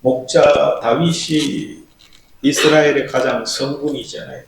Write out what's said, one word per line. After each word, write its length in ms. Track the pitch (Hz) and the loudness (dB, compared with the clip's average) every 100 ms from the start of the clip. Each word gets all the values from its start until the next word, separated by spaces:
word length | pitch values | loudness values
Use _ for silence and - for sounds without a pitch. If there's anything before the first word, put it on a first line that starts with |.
목자 760 | 127 127 - 170 147 135 123 - | 0 -2 0 4 4 4 2 0
다윗이 1000 | 113 123 170 165 - 156 139 - - - - _ _ - _ - | 0 0 0 -2 -2 -2 -2 -4 -8 -14 -20 _ _ -20 _ -4
이스라엘의 680 | 139 139 151 151 147 139 127 | -2 2 4 4 4 2 -2
가장 380 | 131 127 120 113 | -2 -2 -4 -6
성군이잖아요. 960 | - 135 147 147 135 - - - - | -6 -6 -4 -6 -6 -10 -14 -14 -18